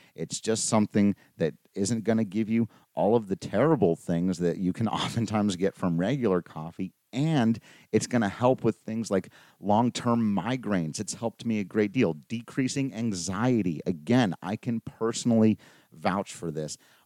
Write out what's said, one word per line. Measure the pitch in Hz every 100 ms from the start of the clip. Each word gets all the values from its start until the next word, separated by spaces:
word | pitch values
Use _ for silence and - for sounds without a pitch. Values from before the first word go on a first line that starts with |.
| - -
It's | 82 -
just | - 110 -
something | 110 104 110 101 95 _ -
that | 82 - _ -
isn't | 98 117
gonna | 101 113 107
give | 101 107
you | 113 113 _ _ -
all | 92 120
of | 101
the | 95
terrible | - 98 147 151 90 82
things | - 85 92 85
that | 87 82
you | 92
can | - 104
<laughs> |
oftentimes | - - - 101 107 104 87
get | 92 -
from | 92 82
regular | 95 143 113 90
coffee. | - 78 80 - 95 - _
And | 117 156 156 113 113 - - _
it's | 110 -
gonna | 123 101
help | - 127 127
with | 117 -
things | - 110 101
like | 98 - - - _
long-term | 95 104 123 - 120 117 110 98
migraines. | 98 131 104 98 80 76
It's | 101 -
helped | 117 - 113
me | 107
a |
great | 92 107 107
deal. | 127 101 76 -
Decreasing | 117 117 - 131 139 135 101
anxiety. | 117 92 87 95 123 120 90 76 -
Again, | 82 76 120 110 80
I | 87 107
can | - 117
personally | - - 113 113 120 113 110 104 - - _
vouch | - 104 95 95
for | - 87
this. | 76 78 - _ _